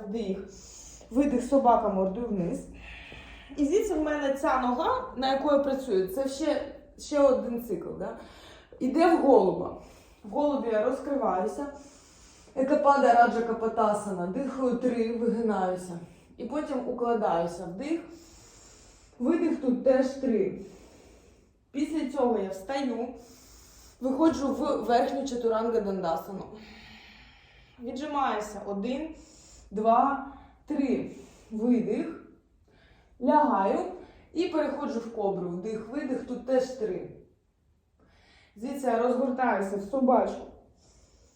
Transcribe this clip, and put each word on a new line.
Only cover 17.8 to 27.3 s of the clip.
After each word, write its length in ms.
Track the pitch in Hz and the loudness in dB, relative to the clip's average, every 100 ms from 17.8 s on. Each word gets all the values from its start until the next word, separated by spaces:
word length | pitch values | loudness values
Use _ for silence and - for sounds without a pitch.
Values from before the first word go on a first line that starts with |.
| 294 330 - - - - - - - - - - - - | -4 -4 -6 -18 -20 -20 -20 -20 -20 -20 -20 -20 -20 -4
Видих 420 | 247 339 330 - | 0 2 2 0
тут 240 | 254 - | 0 2
теж 220 | 269 262 262 | 4 4 2
три. 600 | - 240 214 - - - - - - - - - _ _ _ _ | -2 0 0 0 -4 -14 -18 -20 -20 -20 -20 -20 _ _ _ _
Після 400 | 285 302 311 269 | -4 -2 -2 -2
цього 280 | 277 240 214 | 2 2 2
я 100 | 190 | -2
встаю. 600 | 190 - 277 262 226 240 - - - - - - - - - | -6 -6 -2 -2 -4 -6 -10 -18 -20 -20 -20 -20 -20 -20 -4
Виходжу 460 | 254 277 320 - 277 | -2 4 4 4 0
в 380 | 233 294 262 | 0 0 0
верхню 420 | 214 240 269 269 247 | 4 4 4 0 -4
чатуранга 540 | 240 226 220 233 220 | -2 0 0 0 0
дандасану. 640 | 196 190 170 165 - 185 - 214 - - - - - - - | 0 -2 -2 -2 -4 -12 -12 -16 -20 -20 -20 -20 -20 -20 -20